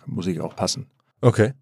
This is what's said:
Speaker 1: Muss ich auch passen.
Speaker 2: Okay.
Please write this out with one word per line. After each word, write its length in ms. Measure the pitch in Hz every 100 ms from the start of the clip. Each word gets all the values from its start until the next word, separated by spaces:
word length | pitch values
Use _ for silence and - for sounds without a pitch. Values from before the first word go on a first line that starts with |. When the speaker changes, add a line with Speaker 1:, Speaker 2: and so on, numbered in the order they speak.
| -
Speaker 1:
Muss 220 | - 90
ich 120 | 80
auch 160 | 82 -
passen. 300 | 90 - - _ _ -
Speaker 2:
Okay. 340 | 123 113 107 -